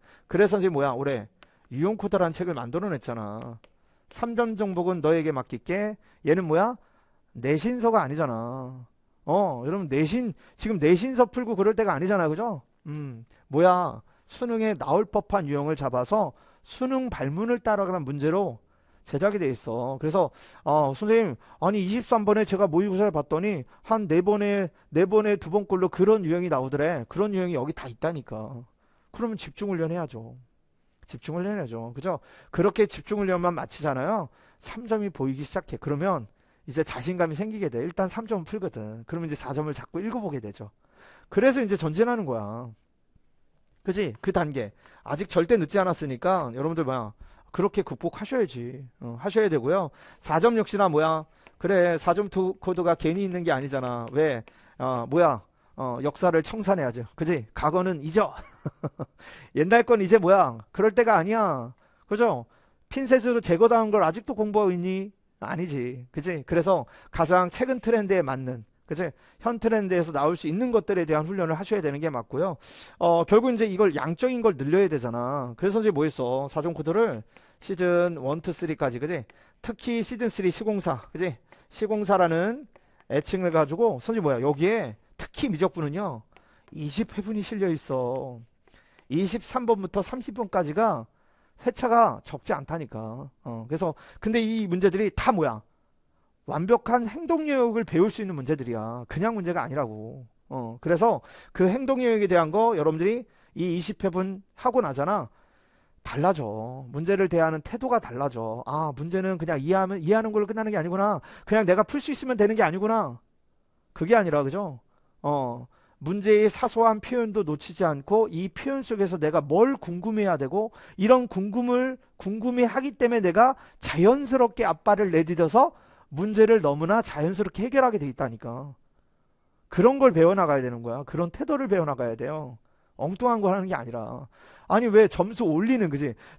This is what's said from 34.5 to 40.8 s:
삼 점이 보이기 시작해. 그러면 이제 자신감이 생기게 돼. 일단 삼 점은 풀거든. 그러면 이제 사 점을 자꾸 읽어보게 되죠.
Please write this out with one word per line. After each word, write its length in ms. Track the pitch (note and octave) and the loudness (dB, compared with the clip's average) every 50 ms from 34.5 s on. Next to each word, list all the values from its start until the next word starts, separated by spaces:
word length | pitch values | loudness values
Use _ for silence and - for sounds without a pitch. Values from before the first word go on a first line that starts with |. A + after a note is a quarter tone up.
| _ _ | _ _
삼 260 | - - - A3 B3 | -18 -16 -14 -10 -6
점이 220 | G#3+ A3 G#3+ G#3 G3 | -2 -2 -2 -2 -4
보이기 340 | - - C3+ C3+ C3 C#3 C#3+ | -4 -4 -4 -4 -4 -4 -6
시작해. 320 | - - F#3+ - - - | -8 -8 -8 -8 -8 -10
그러면 500 | - - C#3+ D3 C#3 F3 G3 F3+ C#3 A2 - _ _ _ _ _ _ _ | -8 -6 -4 -4 -2 0 -2 -2 -2 -6 -10 _ _ _ _ _ _ _
이제 160 | D#3 B2 D#3+ D3+ | -6 -2 -2 -2
자신감이 500 | - - - B2 E3 F#3 F3 F3 D#3+ D3+ | -2 -4 -8 -6 -4 -2 0 -2 -2 -2
생기게 360 | D3 G#3+ A3 A3 G#3 G3 C#3 | -4 -6 -6 -6 -6 -6 -4
돼. 100 | A#2+ A#2 | -4 -4
일단 280 | C#3 F3 - - F#3+ | -6 -4 -4 -4 -4
삼 200 | F3+ - A3+ A3+ | -4 -4 -6 -6
점은 160 | A3 A3+ F3+ D#3+ | -4 -4 -6 -4
풀거든. 640 | - G#3+ G#3+ F#3 D3+ - A#2+ G#2+ G#2+ A2 A#2 A#2 | -6 -8 -6 -6 -8 -8 -8 -10 -12 -12 -14 -12
그러면 180 | - E3 E3+ E3 | -8 -8 -6 -6
이제 80 | D#3 D3 | -6 -8
사 180 | - - C3 C3+ | -8 -8 -6 -6
점을 200 | D3 D3+ D3+ C#3 | -4 -4 -6 -6
자꾸 260 | - - - - E3 | -10 -12 -10 -8 -8
읽어보게 380 | G3+ A3+ A3 B3 G#3 E3+ C#3+ B2+ | -6 -6 -6 -6 -6 -6 -8 -8
되죠. 300 | G#2+ G#2 - - G#2 G#2 _ _ | -10 -12 -14 -14 -16 -18 _ _